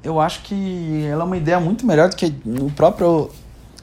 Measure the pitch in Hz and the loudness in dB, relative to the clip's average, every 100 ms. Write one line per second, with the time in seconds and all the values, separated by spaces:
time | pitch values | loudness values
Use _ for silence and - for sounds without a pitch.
0 | - 160 156 - - 202 190 180 165 156 | -2 0 0 -2 -8 -6 -6 -6 -4 -4
1 | 151 147 170 185 156 180 165 220 247 151 | -2 -4 -2 -2 0 0 0 -2 2 4
2 | 180 180 170 139 113 123 139 147 160 208 | 4 2 -4 -4 -6 -4 -4 4 2 4
3 | 175 165 139 - - - - - | 2 2 0 -8 -20 -20 -20 -16